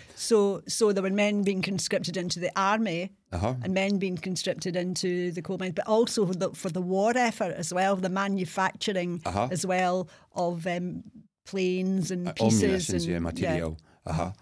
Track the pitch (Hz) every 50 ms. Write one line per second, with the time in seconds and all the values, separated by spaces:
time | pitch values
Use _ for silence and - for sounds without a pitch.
0 | - - - - - - 226 208 202 202 190 165 - - - - 226 208 196 196
1 | 190 190 196 208 202 208 208 202 190 202 196 190 - 202 196 170 - - 208 190
2 | - 180 175 185 175 180 - 170 175 - - 196 190 196 214 220 220 190 165 170
3 | 190 202 - _ _ _ 92 85 92 120 127 123 120 190 185 190 196 202 202 185
4 | 196 185 180 160 - 190 175 - - 185 - 160 - 180 170 180 175 185 180 -
5 | 196 180 180 180 175 175 160 175 160 - 190 170 190 180 160 190 - 214 214 226
6 | 233 - - 233 202 170 185 170 190 170 - - - 165 156 185 180 180 190 196
7 | 202 233 240 254 240 226 226 - 208 175 - - 165 - 180 180 190 196 202 185
8 | 185 180 185 196 196 196 196 190 180 160 - 196 190 185 - - - 220 190 180
9 | 175 175 170 165 - 90 90 - 120 135 185 160 196 185 180 185 185 180 180 185
10 | 175 - - - - _ - 180 175 175 175 165 165 185 170 175 180 180 165 -
11 | - - - - - _ _ _ _ - 190 190 185 180 185 185 185 190 190 190
12 | 156 180 185 175 180 - - - 220 - 226 - 90 - 190 185 - - 92 85
13 | 82 85 87 85 82 85 82 85 90 - 78 82 82 78 80 - - _ _ _
14 | - - 80 85 85 92 - -